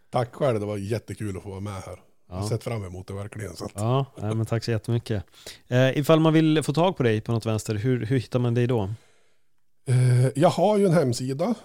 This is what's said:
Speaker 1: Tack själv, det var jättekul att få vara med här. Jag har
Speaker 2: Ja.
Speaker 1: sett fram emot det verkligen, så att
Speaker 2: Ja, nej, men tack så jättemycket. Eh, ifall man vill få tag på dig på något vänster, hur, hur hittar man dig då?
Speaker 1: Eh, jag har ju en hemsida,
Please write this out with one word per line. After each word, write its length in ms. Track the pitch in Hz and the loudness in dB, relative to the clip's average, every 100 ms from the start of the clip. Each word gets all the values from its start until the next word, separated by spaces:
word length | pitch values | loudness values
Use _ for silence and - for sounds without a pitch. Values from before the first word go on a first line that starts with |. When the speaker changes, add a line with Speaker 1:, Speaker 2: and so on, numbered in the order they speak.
| - | -6
Speaker 1:
Tack 240 | 127 120 | -4 -4
själv, 260 | - 143 110 | -2 0 0
det 60 | 101 | -2
var 100 | 104 | -6
jättekul 600 | 98 113 - 98 104 92 | -6 -6 -6 -8 -8 -8
att 60 | |
få 60 | 101 | -10
vara 120 | 95 | -10
med 120 | 101 95 | -8 -10
här. 180 | 90 90 _ _ - | -12 -16 _ _ -14
Jag 80 | 90 | -8
har 60 | |
Speaker 2:
Ja. 60 | 104 | -4
Speaker 1:
sett 160 | 117 | -4
fram 200 | 123 110 | -4 -8
emot 220 | 95 90 92 | -8 -12 -10
det 80 | |
verkligen, 420 | 98 101 107 98 85 | -10 -10 -10 -12 -10
så 80 | |
att 80 | 101 | -12
Speaker 2:
Ja, 320 | 101 110 135 131 - | -4 0 0 -2 -6
nej, 180 | 104 | -4
men 120 | 110 110 | -4 -2
tack 180 | 113 | -4
så 60 | - | -2
jättemycket. 540 | 110 - 117 - 104 - - - - - | -4 -2 -4 -2 -6 -6 -18 -20 -18 -2
Eh, 300 | 123 131 147 | 2 2 2
ifall 220 | 143 160 | 4 6
man 120 | 160 | 6
vill 300 | 156 160 151 | 4 4 2
få 100 | 143 | 0
tag 240 | 147 180 - | 2 0 2
på 60 | |
dig 180 | 120 107 | 0 0
på 120 | - | 0
något 140 | 113 113 | -2 0
vänster, 280 | 107 - | -2 -2
hur, 320 | 104 131 127 113 | -2 0 -2 0
hur 120 | 131 | -2
hittar 200 | - 127 | 0 -2
man 160 | 123 | 0
dig 120 | 120 120 | 0 0
då? 240 | 120 98 113 _ _ _ _ _ _ _ _ - | 0 -2 -8 _ _ _ _ _ _ _ _ 0
Speaker 1:
Eh, 400 | 127 127 123 131 | 2 4 4 4
jag 140 | 131 170 | 4 2
har 300 | - 196 208 | 4 2 4
ju 80 | 196 | 4
en 60 | |
hemsida, 640 | 165 131 120 127 135 202 226 | 4 2 -2 -4 -2 -2 -2